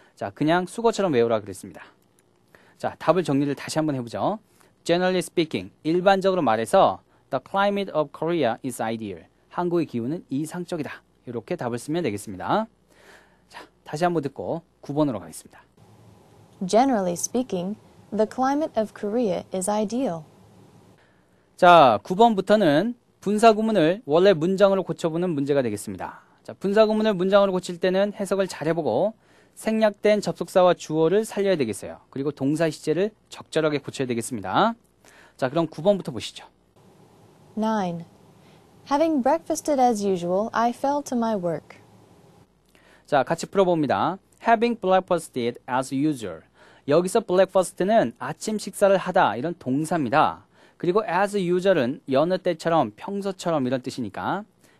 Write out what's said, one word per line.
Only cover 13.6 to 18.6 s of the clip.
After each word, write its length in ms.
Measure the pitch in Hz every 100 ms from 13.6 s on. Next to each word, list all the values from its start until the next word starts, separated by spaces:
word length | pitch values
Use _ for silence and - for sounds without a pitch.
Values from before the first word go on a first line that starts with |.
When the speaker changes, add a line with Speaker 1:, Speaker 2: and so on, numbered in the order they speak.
| - _
Speaker 1:
다시 220 | - 151 175
한번 180 | 170
듣고 380 | 135 - 92 160 - _
구 140 | -
번으로 260 | 143 147 110
가겠습니다. 420 | 85 - - - _ _ - - - - _ - - - 180
Speaker 2:
Generally 480 | 214 269 220 180
speaking, 640 | 175 - 240 254 185 185 214 - - - 202
the 100 | 214
climate 480 | - 262 285